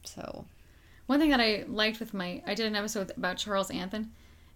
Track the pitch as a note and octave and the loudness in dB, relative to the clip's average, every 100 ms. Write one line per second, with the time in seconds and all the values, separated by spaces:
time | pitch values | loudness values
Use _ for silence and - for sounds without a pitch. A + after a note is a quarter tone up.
0 | - - - - - - - - - - | -18 -14 -12 -12 -14 -18 -20 -20 -20 -16
1 | - C#4+ D#4 C4+ A3+ G#3 - G#3 G#3+ A3 | 2 4 6 6 6 2 -2 0 0 0
2 | G#3+ G3 F3+ F3 - G3+ A3 G#3 G#3+ G#3+ | -6 -4 -4 -6 -4 -2 0 0 -2 -4
3 | F#3+ - F3+ F3+ G#3+ G3 F#3+ - F#3 G#3+ | -4 -2 -4 -2 -2 0 0 -4 -4 -6
4 | A3 - - - - | -6 -10 -20 -20 -20